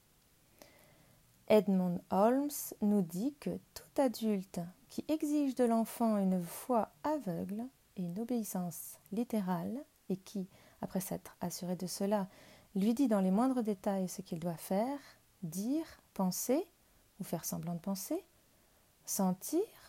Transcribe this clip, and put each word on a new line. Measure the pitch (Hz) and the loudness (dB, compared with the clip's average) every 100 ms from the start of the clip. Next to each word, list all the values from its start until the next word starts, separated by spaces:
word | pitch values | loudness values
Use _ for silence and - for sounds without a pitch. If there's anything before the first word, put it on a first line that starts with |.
| _ _ _ _ _ _ - - - - - _ _ _ - | _ _ _ _ _ _ -20 -20 -20 -20 -20 _ _ _ 4
Edmund | 214 196 190 180 175 - | 4 6 2 2 0 0
Holmes | 190 214 262 285 - - - | 4 4 4 0 -4 -10 -2
nous | 208 208 | 2 4
dit | 170 175 247 285 | 2 -2 -4 -4
que | - 180 - | -6 -6 -10
tout | - - - | -20 -8 0
adulte | 269 214 220 208 185 - 170 - - | 0 2 -2 -2 -2 -8 -8 -12 -12
qui | - - | -10 -2
exige | 311 294 294 277 240 | -2 0 0 0 2
de | |
l'enfant | 247 226 226 - 233 208 | 4 4 0 0 2 4
une | 190 185 | 4 2
foi | 170 - - 240 202 - | -2 -10 0 0 0 -4
aveugle | 294 302 214 170 185 208 254 - _ - | -2 -2 -2 -4 -4 -6 -8 -12 _ -8
et | |
une | 175 175 | -6 -4
obéissance | 233 247 208 190 180 - - - - | -2 -2 -2 -4 -4 -6 -14 -16 -6
littérale, | 202 240 214 185 180 180 233 311 _ _ | -4 0 0 0 0 -2 -6 -10 _ _
et | 190 | -4
qui, | - 202 185 - - - | -4 -8 -8 -10 -20 -10
après | 190 190 | -4 -4
s'être | 185 175 - - | -4 -6 -8 -8
assuré | 175 - 175 180 | -6 -6 -4 -4
de | 180 | -4
cela, | - 196 208 190 - - - - 196 | -2 0 0 -2 -8 -20 -20 -6 0
lui | 202 | 2
dit | 233 277 | 4 4
dans | 214 | 4
les | 190 | 4
moindres | 190 262 254 | 4 4 2
détails | 220 196 - 196 185 | 0 -2 -2 0 -2
ce | - | -6
qu'il | 185 170 | -8 -6
doit | 175 | -4
faire, | 160 - 190 240 285 - - _ _ | -6 -2 0 0 -4 -10 -20 _ _
dire, | 175 170 214 302 320 - _ | -8 -4 -2 -2 -4 -12 _
penser, | - 190 180 - 269 403 _ _ _ _ _ | -2 -2 0 0 0 0 _ _ _ _ _
ou | |
faire | 190 170 | -6 -4
semblant | - 170 160 | -4 -6 -4
de | 175 | -6
penser, | 196 190 - 330 - _ _ _ _ _ _ _ - | -4 -6 -4 -6 -6 _ _ _ _ _ _ _ -8
sentir, | - 190 180 - 311 453 - | 0 2 0 0 0 0 -4